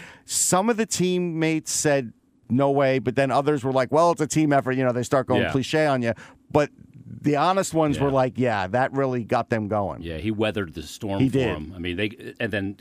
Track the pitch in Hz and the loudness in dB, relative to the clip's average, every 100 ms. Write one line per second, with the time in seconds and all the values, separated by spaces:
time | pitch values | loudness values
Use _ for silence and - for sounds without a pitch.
0 | - - - - - 180 220 214 226 - | -18 -20 -8 -2 2 2 2 0 -2 0
1 | 180 180 175 160 160 160 - - 151 139 | 0 0 -2 0 0 0 -4 -2 2 0
2 | 113 - _ _ - 123 139 143 135 131 | -2 -14 _ _ -2 2 4 4 2 2
3 | 127 120 135 123 143 147 131 131 123 147 | 0 0 2 2 2 0 0 0 2 4
4 | 170 165 151 156 151 139 131 127 131 120 | 4 2 0 2 4 2 2 0 0 0
5 | 117 135 123 123 92 135 120 156 151 131 | 0 0 2 0 2 -2 0 0 2 2
6 | 117 - - - - 151 147 - - - | -2 -4 -10 -20 -2 0 0 -6 -20 -20
7 | - 113 147 143 170 190 180 160 156 143 | -18 -4 0 2 2 2 0 0 0 2
8 | 139 135 131 113 123 104 92 120 131 135 | 2 2 0 0 0 0 0 0 0 0
9 | 135 127 101 123 117 113 104 104 95 - | -2 -2 -2 -2 0 -2 0 -2 -2 -6
10 | 82 80 104 104 107 104 87 73 - - | -8 -6 -4 -2 -2 -2 -6 -10 -14 -10
11 | 104 98 131 131 117 82 78 87 87 87 | -6 0 2 2 -2 -4 -10 -8 -6 -4
12 | 107 - 110 - 113 104 98 101 | -4 -6 -14 -8 -4 -4 -4 -8